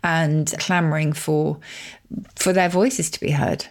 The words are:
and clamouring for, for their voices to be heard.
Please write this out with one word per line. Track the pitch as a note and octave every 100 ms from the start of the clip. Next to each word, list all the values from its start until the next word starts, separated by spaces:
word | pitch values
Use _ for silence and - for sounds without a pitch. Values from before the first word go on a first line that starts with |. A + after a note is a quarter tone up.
and | F3 E3 D#3+ D#3 D3+ -
clamouring | - F3+ E3 D#3 D#3
for, | D3+ - D3+ D3+ D3+ - - - - _ - - -
for | -
their | F#3 F3+
voices | F3+ A#3 - D#3+
to | -
be | -
heard. | C#3+ C3 - -